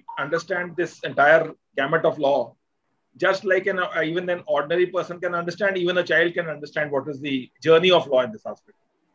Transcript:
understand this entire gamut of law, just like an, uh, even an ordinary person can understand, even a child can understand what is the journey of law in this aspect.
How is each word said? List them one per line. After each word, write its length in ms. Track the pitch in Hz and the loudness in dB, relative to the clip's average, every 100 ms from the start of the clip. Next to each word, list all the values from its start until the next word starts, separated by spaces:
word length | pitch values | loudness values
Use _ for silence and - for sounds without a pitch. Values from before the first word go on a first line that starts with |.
| - - | -8 -8
understand 560 | 143 165 165 180 180 165 | -4 -4 -4 -6 -6 -4
this 240 | 170 - | -6 -6
entire 520 | 156 139 143 160 160 - _ - | -6 2 6 6 4 -8 _ -4
gamut 300 | 139 160 165 | 0 0 0
of 120 | 151 | 2
law, 360 | 139 139 113 - _ _ _ _ _ 120 | 2 2 -2 -10 _ _ _ _ _ -2
just 260 | 190 190 | 0 0
like 220 | 202 185 190 | 0 0 0
an, 120 | 190 | -2
uh, 220 | 175 170 | -2 -2
even 260 | 160 170 180 | -2 -2 -2
an 120 | 175 156 | -4 -2
ordinary 400 | 147 147 175 175 | -2 0 0 2
person 340 | 180 170 175 | 0 -4 -6
can 140 | 180 | -4
understand, 420 | 175 170 170 202 185 | -4 -6 -2 -2 0
even 220 | 175 180 | 0 0
a 40 | |
child 300 | 175 160 170 | 0 2 2
can 160 | 170 170 | 0 -6
understand 420 | 147 147 160 151 | -8 -8 -6 -4
what 160 | 139 139 | -4 -4
is 140 | 135 | -8
the 300 | 143 135 120 _ | -6 -6 -6 _
journey 280 | 156 165 185 | 4 6 6
of 180 | 170 139 | 4 4
law 140 | 131 | 2
in 100 | 120 | 0
this 140 | 107 110 | -4 -12
aspect. 320 | 104 _ _ _ _ _ | -14 _ _ _ _ _